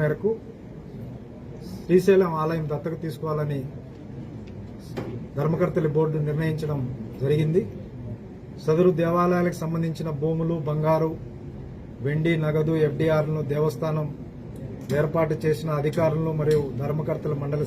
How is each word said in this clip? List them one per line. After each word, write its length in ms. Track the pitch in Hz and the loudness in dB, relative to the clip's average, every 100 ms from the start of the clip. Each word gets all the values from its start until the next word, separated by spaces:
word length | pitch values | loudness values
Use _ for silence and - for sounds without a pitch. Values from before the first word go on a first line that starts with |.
మేరకు 320 | 151 151 202 226 - - - - - - - - - - - - - - | 2 2 0 -2 -6 -16 -16 -16 -14 -12 -12 -14 -16 -16 -14 -14 -12 -8
శ్రీశైలం 540 | - 180 185 190 180 156 | 4 6 8 6 6 2
ఆలయం 240 | 156 165 151 | 0 0 -2
దత్తత 220 | 147 170 160 160 | -4 -4 -4 -6
తీసుకోవాలని 560 | - 156 151 151 139 127 - - - - - - - - - - - - - - - - 135 | -6 -4 -2 -2 -4 -6 -10 -14 -14 -14 -12 -12 -12 -12 -14 -14 -14 -12 -10 -8 -8 -8 -2
ధర్మకర్తలి 500 | 151 165 180 175 156 | 0 2 2 2 2
బోర్డు 240 | 147 156 151 147 | 4 2 2 0
నిర్ణయించడం 540 | 147 160 156 151 143 120 - 110 - | 0 0 0 -2 -2 -4 -6 -10 -2
జరిగింది. 420 | 139 151 156 180 226 - - - 110 - - - - - | 2 4 4 2 0 -4 -12 -12 -10 -10 -12 -14 -14 -4
సదరు 260 | 147 160 180 160 | 2 6 6 6
దేవాలయాలకు 600 | 170 175 175 175 175 - | 4 4 4 4 2 0
సంబంధించిన 460 | 160 165 165 156 160 143 | -2 -2 -2 -2 -4 0
భూములు, 360 | 160 160 165 170 147 | 0 2 0 0 0
బంగారు, 400 | 151 156 160 160 - - - - - - - - - | 2 4 4 2 -2 -8 -12 -12 -12 -12 -12 -14 -6
వెండి, 280 | 127 156 165 160 | -2 2 2 2
నగదు, 300 | 151 156 151 160 147 | 2 2 2 4 2
ఎఫ్డీఆర్లను 560 | 139 160 156 151 156 139 | 4 2 4 2 0 0
దేవస్థానం 540 | 147 156 - 160 156 147 - - - - - - - - 139 | 0 0 0 -2 -2 -2 -6 -12 -12 -12 -10 -10 -10 -2 0
ఏర్పాటు 360 | 151 165 156 156 | 2 2 2 2
చేసిన 260 | 156 147 160 147 | 0 0 0 0
అధికారులు 520 | 151 170 160 156 160 156 | 0 2 2 2 0 0
మరియు 200 | 151 151 139 123 | 4 4 2 -2
ధర్మకర్తల 520 | 143 151 160 156 151 143 | -2 -2 -2 -2 -2 -2
మండలి 240 | 143 147 | -2 -2